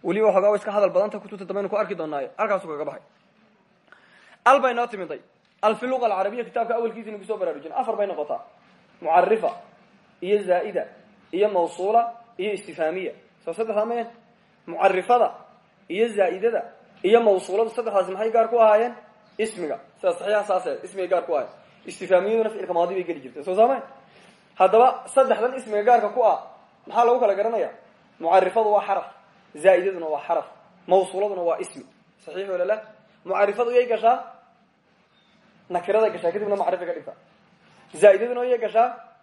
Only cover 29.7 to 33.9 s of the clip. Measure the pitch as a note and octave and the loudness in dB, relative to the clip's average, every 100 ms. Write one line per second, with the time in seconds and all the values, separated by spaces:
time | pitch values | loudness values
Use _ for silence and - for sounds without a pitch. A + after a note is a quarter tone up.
29.7 | F3+ F#3 F3+ D#3+ C#3+ - D#3+ - - _ | 4 2 -4 -6 -6 -2 -4 -4 -20 _
30.7 | _ - F#3 F#3 F#3 G#3 F#3 E3+ D#3+ C3 | _ 2 2 2 -4 -4 -2 -4 -4 -6
31.7 | C#3+ - _ _ _ - F3+ G3 F3+ F3+ | -14 -20 _ _ _ -14 -12 -6 -4 -2
32.7 | G#3+ - _ _ _ E3+ F#3+ G3+ G3+ A#3+ | -4 -6 _ _ _ -8 0 0 0 2
33.7 | B3 B3 | 2 2